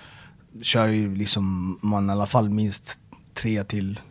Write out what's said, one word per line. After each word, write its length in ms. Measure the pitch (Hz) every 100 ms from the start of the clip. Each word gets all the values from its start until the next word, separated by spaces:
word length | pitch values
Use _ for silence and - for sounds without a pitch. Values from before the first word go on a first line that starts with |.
| - - - - - 113
kör 260 | - 120 110
ju 280 | 107 101 98
liksom 640 | 104 104 95 92 92 90
man 280 | 104 104 98
i 20 |
alla 140 | 101 101
fall 240 | 123 107
minst 500 | 104 107 98 - - - - -
tre 300 | - 113 107
till 360 | 98 104 98 104 -